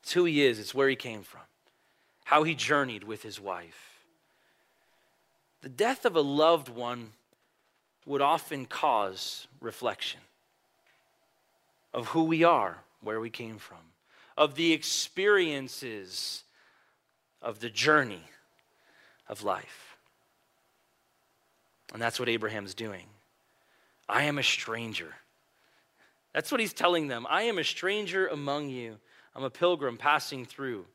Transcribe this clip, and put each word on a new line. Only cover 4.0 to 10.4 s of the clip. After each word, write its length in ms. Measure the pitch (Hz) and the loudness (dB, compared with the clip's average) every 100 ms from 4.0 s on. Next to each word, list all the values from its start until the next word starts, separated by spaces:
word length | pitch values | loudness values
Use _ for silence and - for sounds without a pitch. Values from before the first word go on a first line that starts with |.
| _ _ _ _ _ _ _ _ _ _ _ _ _ _ _ _ | _ _ _ _ _ _ _ _ _ _ _ _ _ _ _ _
The 80 | 139 | -18
death 360 | 123 220 269 | 0 0 2
of 120 | - 160 | 2 4
a 40 | |
loved 480 | 143 143 156 170 127 | 2 6 6 6 2
one 440 | 120 120 120 113 107 _ _ _ _ _ _ _ _ - | -8 -6 -6 -10 -18 _ _ _ _ _ _ _ _ -4
would 160 | 139 | 2
often 440 | 143 160 - 143 127 | 4 2 -2 -10 -8
cause 800 | - 151 117 98 95 - - - - | 0 2 2 0 -4 -8 -10 -14 -12
reflection 600 | 113 107 120 101 - - _ _ | -12 -4 -4 -2 -8 -10 _ _